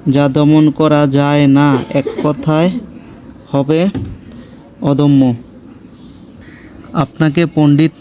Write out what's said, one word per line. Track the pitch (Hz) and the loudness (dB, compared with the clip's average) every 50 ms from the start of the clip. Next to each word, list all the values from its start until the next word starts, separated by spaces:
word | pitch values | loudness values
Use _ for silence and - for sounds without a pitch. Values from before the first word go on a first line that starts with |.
| - 156 | -2 0
যা | 131 143 143 139 | 0 2 0 0
দমন | 135 151 147 143 151 156 156 151 | 0 2 2 4 4 4 2 2
করা | 139 - 156 156 151 147 147 | 2 0 0 0 2 2 0
যায় | 139 135 143 143 143 147 147 143 | 0 0 0 0 0 0 2 2
না, | 139 135 139 143 147 139 127 139 - | 4 4 4 2 2 0 0 -4 -4
এক | - 143 135 - - - - | -4 -4 -4 -4 -8 -4 -4
কথায় | 151 143 123 139 160 156 156 165 185 190 240 - - - - - - - - - - - - - - | -4 -4 -4 -4 -2 0 0 0 -2 -2 -6 -12 -14 -20 -20 -20 -20 -20 -20 -20 -20 -20 -20 -16 -6
হবে | - 139 135 143 156 160 175 196 - - - - - - - - - - - - - - - - - - | -4 -4 -2 0 -2 0 -2 -2 -4 -6 -10 -10 -14 -16 -20 -20 -20 -20 -20 -20 -20 -20 -20 -20 -16 -6
অদম্য। | - 151 139 135 147 143 143 139 135 127 120 117 - - - - - - - - - - - - - - - - - - - - - - - - - - - - - - - | -2 -2 0 2 2 2 2 2 2 0 -2 -4 -10 -20 -20 -20 -20 -20 -20 -20 -20 -20 -20 -20 -20 -20 -20 -20 -20 -20 -20 -20 -20 -20 -20 -20 -20 -20 -20 -20 -20 -8 -4
আপনাকে | 170 139 - - - 160 156 143 165 170 | -4 -4 -4 -4 -2 -2 0 0 0 -2
পণ্ডিত | 160 - 156 151 147 147 143 160 156 - - | -2 0 0 2 2 4 2 2 0 0 0